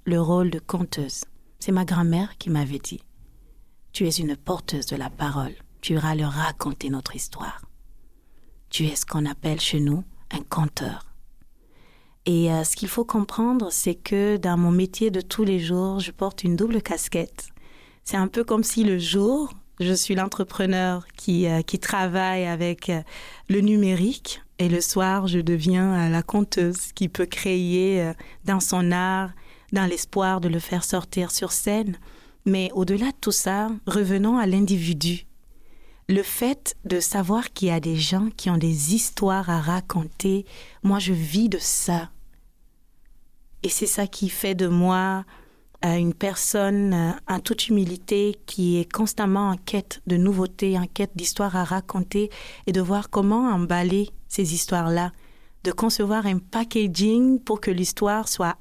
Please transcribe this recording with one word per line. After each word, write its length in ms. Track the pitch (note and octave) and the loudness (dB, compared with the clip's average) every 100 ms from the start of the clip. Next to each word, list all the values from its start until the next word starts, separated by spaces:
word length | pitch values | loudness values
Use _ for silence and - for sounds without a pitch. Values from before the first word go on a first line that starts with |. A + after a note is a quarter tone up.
le 160 | - E3+ | 0 2
rôle 300 | E3 F3+ F3+ | 4 4 2
de 80 | D#3+ | 0
conteuse. 680 | - F3 F3 - C3+ - - - - - | -4 -4 -4 -4 -6 -8 -12 -16 -20 -10
C'est 100 | - | 0
ma 140 | F#3 | 0
grand-mère 520 | F3 F3 E3+ E3+ G3+ - | 2 2 2 2 -2 -6
qui 120 | - | -2
m'avait 300 | D3+ C#3 C#3 | -2 -2 -6
dit : « 240 | - - - - - - - - - - - | -8 -12 -16 -20 -20 -20 -20 -20 -20 -20 -12
Tu 120 | - F3 | -2 0
es 20 | |
une 260 | D#3+ D3+ C#3+ | 0 -2 -4
porteuse 500 | - F#3 - D3 C3 | -4 -6 -4 -6 -4
de 100 | C3+ | -6
la 120 | C3 | -8
parole. 460 | - D3 C#3 C3+ - - - | -4 -4 -2 -4 -8 -20 -12
Tu 120 | - | -2
iras 240 | D#3 D#3 D#3 | 0 0 0
leur 160 | D3 | -2
raconter 580 | C#3+ D#3+ D3 C#3+ C#3 C#3 | -2 -2 -4 -8 -6 -6
notre 240 | C3+ - | -6 -6
histoire. » 520 | - - - - - - - - - - - - - - - - | -10 -10 -8 -10 -10 -16 -20 -20 -20 -20 -20 -20 -20 -20 -20 -10
Tu 180 | - D#3 | -2 -2
es 100 | D3 | -2
ce 100 | - | -4
qu'on 200 | D#3 D3 | -2 -2
appelle 340 | C#3+ E3 D#3 | -2 -4 -2
chez 180 | - D3+ | 0 0
nous 240 | C#3+ D3+ F#3 - - | 2 0 -4 -14 -10
un 100 | D#3+ | -10
conteur. 640 | - - D3+ - - - - - - - - - - - - - - - | -6 -2 -2 -2 -8 -8 -14 -16 -20 -20 -20 -20 -20 -20 -20 -20 -20 -8
Et, 260 | - E3+ E3+ | 0 2 2
euh, 140 | D#3+ | 2
ce 100 | D#3 | -2
qu'il 140 | - G3 | -4 -4
faut 160 | - | -4
comprendre, 680 | A#3 A3 G3+ - A#3 B3+ G3 | -2 0 -2 0 2 2 0
c'est 240 | - F#3+ | -2 -2
que 440 | F3 - G3+ G#3 G#3 | -2 -2 0 2 2
dans 180 | F3+ F3 | 0 2
mon 160 | E3+ | 4
métier 400 | F3+ F#3 - A3 | 4 2 0 0
de 80 | F#3 | 0
tous 240 | F3+ - | -4 0
les 160 | G#3 F#3 | 2 2
jours, 400 | E3 F3+ F#3+ F#3+ | 0 0 0 -2
je 100 | F3 | -4
porte 320 | - G3 G3 | -4 -6 -2
une 140 | F3+ E3+ | 0 2
double 260 | A3+ A3+ | 2 0
casquette. 680 | - E3 - F3 - - - - - - - - - | -2 -4 -2 -4 -4 -8 -16 -18 -20 -20 -20 -16 -4
C'est 80 | G3 | 0
un 120 | F#3 | 0
peu 160 | A#3 | 0
comme 180 | A#3 A3 | 0 2
si 220 | A3 A3+ | 2 2
le 160 | G#3+ F3+ | 2 2
jour, 520 | E3+ G3 G3+ C#4 C#4+ - - - | 0 2 4 2 -2 -8 -16 -4
je 120 | F3+ | 0
suis 220 | F3+ - | 0 0
l'entrepreneur 920 | F#3+ F#3+ - F#3 - F#3+ F#3 F#3 F3+ - - | 0 -2 -4 -6 0 0 2 2 -2 -6 -8
qui, 320 | - F3 E3+ | 0 2 4
euh, 140 | E3 | 2
qui 180 | E3 - | 0 -4
travaille 680 | - G3+ F#3 F#3 F#3 F#3 F3 | -2 0 0 2 0 0 0
avec, 420 | E3+ F3 F3 - | 0 -2 -2 -2
euh, 140 | E3 D#3 - - - - | -4 -4 -14 -18 -12 0
le 120 | G3+ | 2
numérique, 840 | G#3 G#3+ F#3+ F#3 G3 C#4 - - - - | 6 6 4 4 2 0 -8 -14 -12 -2
et 80 | F3 | 2
le 120 | E3+ | 2
soir, 460 | E3+ G3 F#3 G3 F#3+ | 2 0 2 2 2
je 140 | F3 | 0
deviens, 680 | E3 E3+ D#3+ F3+ F#3+ F#3 E3 | 2 2 4 4 4 4 2
euh, 20 | |
la 140 | E3 | 2
conteuse 720 | - G#3 G3+ - F3 F3+ - | 2 0 2 2 0 0 -6
qui 160 | - F3+ | -4 -4
peut 180 | - F3 | -2 -4
créer, 760 | - G3 F3+ F3 F3+ F#3+ F#3+ | -2 -2 0 2 2 2 2
euh, 120 | E3 E3 - - | 0 -4 -12 -8
dans 160 | - F#3+ | -2 0
son 320 | - F#3 F3 | 2 2 2
art, 400 | F3+ F#3 F#3+ F#3+ - - - - | 2 2 0 -4 -10 -20 -20 -4
dans 140 | G3 F#3 | 0 0
l'espoir 540 | E3+ - G3 F#3+ F#3+ | 0 -2 0 2 2
de 60 | F3 | 0
le 140 | E3 | -2
faire 240 | - F3+ | -2 -4
sortir 480 | - F#3 E3+ F#3 F3 | -2 -4 -2 -4 -2
sur 180 | - F#3 | -2 -2
scène. 480 | - - G#3+ G#3 F3 - - - - | -2 0 0 -2 -6 -12 -20 -20 -4
Mais 260 | G3+ F#3+ F#3 | 0 2 0
au-delà 320 | F#3+ F#3 G3+ C4 | 0 0 2 0
de 100 | - | -2
tout 120 | A3 | -2
ça, 380 | F#3+ F#3+ G3 G#3+ G#3+ - | -2 0 0 -2 -4 -2
revenons 500 | F#3+ F#3+ G3 G#3+ B3 | 0 2 2 4 4
à 80 | G3+ | 4
l'individu. 800 | F#3+ G3 F#3+ E3 D#3 E3 F3 - - - - - - - - - | 4 4 2 0 0 0 -2 -6 -20 -20 -20 -20 -20 -20 -12 0
Le 140 | G3 | 0
fait 540 | G3 - A#3+ C#4+ - - | 2 0 0 -2 -6 -8
de 160 | G3 F3+ | -2 -2
savoir 520 | - G3+ F3+ A3 B3 | 0 0 2 0 -2
qu'il 140 | - F#3 | -2 0
y 60 | |
a 80 | E3 | 2
des 160 | D#3+ D#3+ | 0 0
gens 320 | D#3 F#3 A3 - | 0 0 0 -2
qui 140 | F#3 | 0
ont 60 | E3+ | 2
des 380 | E3 D#3 D3 | 2 2 2
histoires 560 | G#3+ - - G3 F#3+ F3 | 0 0 0 2 2 2
à 100 | E3 | 0
raconter, 840 | D3+ F3+ F3+ E3+ D#3+ - F#3+ G3 G3 - - - | 0 -2 -2 -4 -4 -2 0 0 -2 -16 -20 -2
moi, 160 | G3 G3+ | 2 2
je 120 | F#3 | 2
vis 360 | F3 D#3 F3+ A3+ | 0 2 2 2
de 100 | F#3 | 0
ça. 540 | - - - F3 E3 - - - - _ - _ _ - - - - - - - | -2 -2 0 0 -2 -14 -20 -20 -20 _ -20 _ _ -20 -20 -20 -20 -20 -20 -8
Et 40 | F#3 | -4
c'est 180 | - G#3 | -2 -2
ça 200 | - G3 | 0 -2
qui 220 | - F#3+ | -2 -4
fait 260 | - G3 | -2 -2
de 140 | F#3 F3+ | 0 2
moi, 560 | F3 F3+ F#3 F#3+ F#3+ F#3+ - - _ _ - | 4 4 4 2 -2 -6 -18 -20 _ _ -4
euh, 100 | F3 E3+ | 0 2
une 180 | E3+ | 2
personne, 800 | E3 G3 F3+ - G#3 G3 G3+ G3+ | 0 -2 -2 0 2 2 2 2
euh, 180 | F3 E3 F3 - | 2 2 -2 -4
en 100 | F3+ | -4
toute 300 | - A3 - | -2 -2 2
humilité, 720 | G#3 F3 F3+ - G3+ G#3 G3+ - | 2 2 -2 0 2 2 -2 -8
qui 320 | - F3 F3 | -2 2 2
est 120 | E3+ | 0
constamment 600 | - G#3+ - G3+ G3 G3+ | -2 -2 0 0 2 2
en 60 | F#3 | -2
quête 440 | - G3+ - - - | -2 -4 -4 -10 -2
de 100 | F3 | 2
nouveautés, 640 | F#3+ F#3+ F#3 - G3 F#3 | 4 2 0 0 0 0
en 80 | F3+ | -2
quête 260 | - G3+ | -4 -4
d'histoires 400 | E3+ F3 - G3+ | -4 -6 -2 -2
à 100 | F#3 | 0
raconter, 640 | E3+ F#3 F#3 F#3+ F3+ G3+ G#3 - - - - | 0 -2 -4 -4 -2 0 -2 -4 -18 -10 -2
et 60 | |
de 80 | F3+ | 0
voir 300 | F3+ G3+ G3+ | 2 0 0
comment 400 | G3+ G3 A3 B3+ | 2 4 4 2
emballer 580 | F#3 E3+ F3 F3+ F#3+ G#3 - - | 2 0 0 2 2 0 -6 -8
ces 280 | - E3+ | -2 0
histoires-là, 580 | E3+ - F3+ E3 E3+ F3 - - - - - | 0 -2 0 2 0 -2 -6 -20 -20 -20 -6
de 80 | F#3 | -4
concevoir 520 | F3 A3 - G3+ G#3+ | 0 0 2 0 2
un 140 | G3+ F#3 | 2 0
packaging 1040 | - A3+ A#3 A3+ G#3 E3+ G#3+ A3+ B3+ B3+ | -2 -4 -2 0 0 2 4 6 4 4
pour 200 | - G#3 | 0 -2
que 100 | - | 0
l'histoire 560 | F3+ F3+ - G#3 G#3+ A3 | 0 0 0 0 0 -2
soit 300 | - F3 - | -2 -2 0